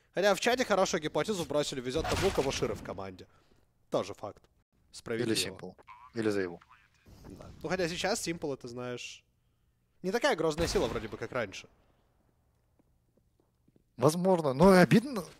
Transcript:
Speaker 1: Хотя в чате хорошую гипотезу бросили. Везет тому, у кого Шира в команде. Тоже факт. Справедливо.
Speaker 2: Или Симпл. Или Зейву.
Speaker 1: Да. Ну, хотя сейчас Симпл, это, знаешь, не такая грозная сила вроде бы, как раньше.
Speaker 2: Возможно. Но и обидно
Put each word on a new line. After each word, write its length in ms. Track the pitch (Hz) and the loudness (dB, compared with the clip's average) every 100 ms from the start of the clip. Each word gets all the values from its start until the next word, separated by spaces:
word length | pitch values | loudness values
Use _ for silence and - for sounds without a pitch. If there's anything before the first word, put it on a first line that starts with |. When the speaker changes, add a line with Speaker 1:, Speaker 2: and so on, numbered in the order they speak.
| _ | _
Speaker 1:
Хотя 220 | - 202 190 | 0 2 2
в 40 | |
чате 260 | - 254 240 | 0 0 2
хорошую 360 | 190 190 190 | 2 2 0
гипотезу 440 | 151 160 151 202 147 | -2 -2 -2 -4 -2
бросили. 360 | 143 147 139 | -2 -2 -4
Везет 240 | 123 139 - | -4 -4 -2
тому, 180 | - 190 | 0 0
у 40 | |
кого 200 | 180 139 | 0 0
Шира 240 | - 127 98 | -2 -4 -4
в 80 | |
команде. 420 | - 95 95 92 98 _ _ _ _ _ _ | -8 -10 -12 -14 -20 _ _ _ _ _ _
Тоже 240 | 143 95 | -4 -4
факт. 300 | - 104 - _ _ _ _ _ | -8 -12 -14 _ _ _ _ _
Справедливо. 420 | - - 117 117 | -16 -8 -4 -2
Speaker 2:
Или 60 | 107 | -2
Симпл. 320 | 92 95 92 - - - - | -2 -6 -16 -16 -20 -20 -12
Или 160 | 117 110 | -2 0
Зейву. 320 | 101 92 85 - - _ _ - - - | 0 -2 -6 -18 -20 _ _ -20 -20 -20
Speaker 1:
Да. 200 | 95 - - | -18 -18 -14
Ну, 60 | 156 | -6
хотя 180 | 185 170 | -2 -2
сейчас 340 | 170 190 226 | -2 -2 -2
Симпл, 320 | - 170 156 | -4 -6 -6
это, 140 | 131 127 | -8 -10
знаешь, 560 | 120 123 123 - - _ _ _ _ _ _ _ _ | -10 -10 -10 -12 -16 _ _ _ _ _ _ _ _
не 80 | 180 | -4
такая 240 | 226 - 170 | 0 0 2
грозная 320 | 160 151 165 | 0 0 0
сила 200 | 208 127 | 0 0
вроде 200 | 113 110 | -4 -8
бы, 100 | 110 | -10
как 140 | 117 | -8
раньше. 360 | 127 107 92 - _ _ _ _ _ _ _ _ _ _ _ _ _ _ _ _ _ _ _ _ _ _ - | -6 -6 -8 -16 _ _ _ _ _ _ _ _ _ _ _ _ _ _ _ _ _ _ _ _ _ _ 2
Speaker 2:
Возможно. 560 | 131 170 180 180 151 | 2 4 2 2 2
Но 220 | 131 185 185 | 6 8 10
и 20 | |
обидно 460 | 175 180 254 233 160 - | 8 6 4 -6 -10 -16